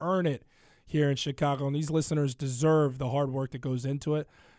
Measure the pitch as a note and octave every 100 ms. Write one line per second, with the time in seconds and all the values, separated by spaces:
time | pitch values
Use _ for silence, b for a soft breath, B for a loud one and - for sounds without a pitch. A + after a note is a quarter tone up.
0 | E3+ F#3 E3 C3 _ b b b b D#3
1 | D3 C3+ D3 B2+ C#3+ C#3 C#3 C#3+ D#3 D#3+
2 | D3+ D3+ C#3 B2 C3+ B2 D#3 D#3 D3 C3
3 | C3 C#3 C#3 C3 C3 B2+ C3 B2+ C3+ C#3+
4 | D3+ D3+ D3 b b